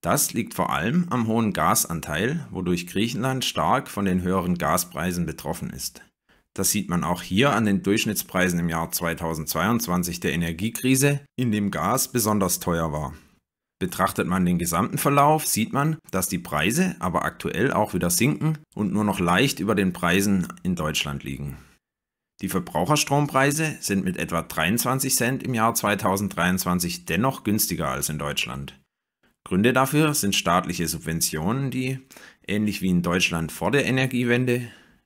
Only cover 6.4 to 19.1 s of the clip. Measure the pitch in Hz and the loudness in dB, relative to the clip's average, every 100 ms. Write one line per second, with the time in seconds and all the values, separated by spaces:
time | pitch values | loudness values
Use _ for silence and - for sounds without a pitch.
6.4 | _ - 98 107 - 87 76 90 - 92 | _ -4 0 0 0 0 0 -2 0 2
7.4 | 139 107 107 98 98 104 113 101 - 92 | 4 4 2 2 2 2 2 -2 -2 0
8.4 | 90 87 85 82 82 - 85 80 82 80 | 2 2 0 -2 -4 -2 -2 -2 -4 -4
9.4 | 78 80 92 117 117 90 87 85 92 76 | -4 0 0 0 0 0 0 -2 -2 0
10.4 | 85 82 107 120 127 131 139 143 - - | -2 -2 -6 -2 0 4 4 0 -6 -4
11.4 | 127 107 101 85 82 127 - 123 107 104 | 0 0 0 0 0 0 0 0 2 2
12.4 | 95 - - 85 80 76 71 76 _ _ | 2 0 0 0 0 -2 -6 -10 _ _
13.4 | _ _ _ _ 92 - 95 - 87 92 | _ _ _ _ -6 0 0 2 0 2
14.4 | 90 87 87 85 107 - 147 143 143 156 | 4 2 0 0 0 0 2 4 4 4
15.4 | - - 113 131 147 151 - 92 90 87 | 0 -2 0 0 0 -2 -4 -4 -2 -4
16.4 | - 76 82 135 185 - 92 85 - - | -2 0 0 2 0 0 -2 0 -2 -4
17.4 | - - 123 92 107 90 87 87 123 - | -6 0 0 2 0 0 0 2 2 2
18.4 | 151 156 _ - 104 101 107 | -2 -2 _ -4 -2 0 0